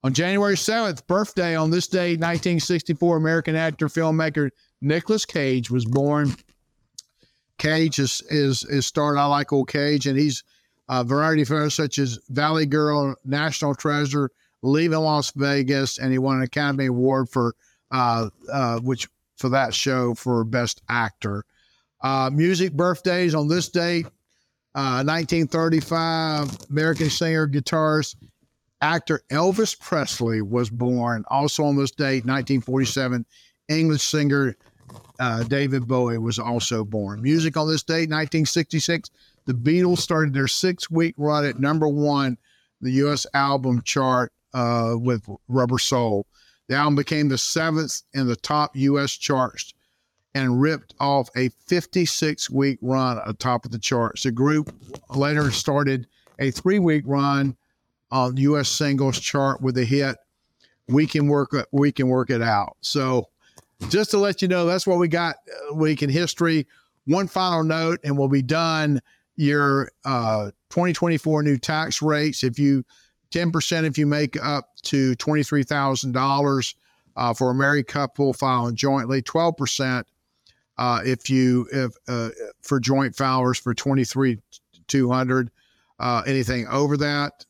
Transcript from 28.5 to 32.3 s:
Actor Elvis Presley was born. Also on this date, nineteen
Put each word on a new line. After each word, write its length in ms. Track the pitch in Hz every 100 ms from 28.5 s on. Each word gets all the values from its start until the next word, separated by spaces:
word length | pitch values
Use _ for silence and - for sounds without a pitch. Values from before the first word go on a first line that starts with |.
| _ _ _
Actor 400 | 151 165 - 151 _
Elvis 480 | 143 180 196 220 -
Presley 640 | - 165 135 - 117 110
was 280 | 101 120 117
born. 560 | 113 123 123 120 113 -
Also 360 | 135 147 -
on 120 | 147 139
this 160 | 139
date, 340 | - 143 135
nineteen 360 | 120